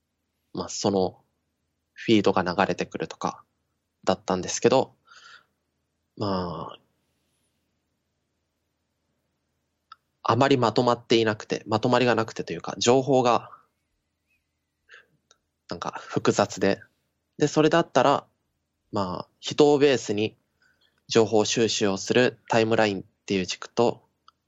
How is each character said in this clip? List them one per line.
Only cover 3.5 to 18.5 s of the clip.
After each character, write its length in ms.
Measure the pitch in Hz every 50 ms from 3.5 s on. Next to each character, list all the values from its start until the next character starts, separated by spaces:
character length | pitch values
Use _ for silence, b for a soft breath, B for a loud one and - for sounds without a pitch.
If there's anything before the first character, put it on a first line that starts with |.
| _ _ _ _ _ _ _ _ _ _ -
だ 100 | - 95
っ 60 | - -
た 120 | - 95
ん 40 | 92
で 80 | 87 87
す 100 | - -
け 120 | - 120
ど、 240 | 127 131 - - _ _ B B B B B B B B B B B _ _ _ _ _ _ _ _ _ _ _ _
ま 540 | - 110 101 95 92 90 87 80 80 69 55
あ、 60 | - - _ _ _ _ _ _ _ _ _ _ _ _ _ _ _ _ _ _ _ _ _ _ _ _ _ _ _ _ _ _ _ _ _ _ _ _ _ _ _ _ _ _ _ _ _ _ _ _ _ _ _ _ _ _ _ _ _ _ _ _ _ _ - _ _ _ _ _
あ 140 | - - 113
ま 120 | 113 135 139
り 80 | 139
ま 160 | 127 120 110
と 100 | 110 131
ま 120 | 123 123 120
っ 120 | 120 -
て 100 | - 123
い 100 | 113 113
な 100 | 110 107
く 80 | 107 -
て、 180 | - - - -
ま 120 | - 110 104
と 120 | - 123
ま 80 | 123 120
り 80 | 127
が 80 | 123 110
な 100 | 110 113
く 80 | -
て 120 | - - -
と 100 | - 85
い 20 |
う 60 | 85
か、 120 | - - - 98
情 240 | - 117 123 135
報 200 | 127 147 135 131
が、 280 | 120 123 113 - - - - - _ _ _ _ _ _ _ _ _ _ _ _ _ _ _ _ _ _ _ _ _ _ _ _ _ B B B B B B _ _ _ _ _ _ _ _ _ _ -
な 80 | 87
ん 20 | 85
か 220 | - 78 - - -
複 260 | - - - - 120
雑 260 | 113 - 101 - - -
で。 220 | 98 95 - - - _ _ _ _ _ _ _ _ _ _
で、 120 | - 151 143
そ 120 | - 156
れ 80 | 151 156
だ 120 | 165 170
っ 120 | 165 -
た 100 | - 131
ら、 220 | 123 139 143 - - _ _ _ _ _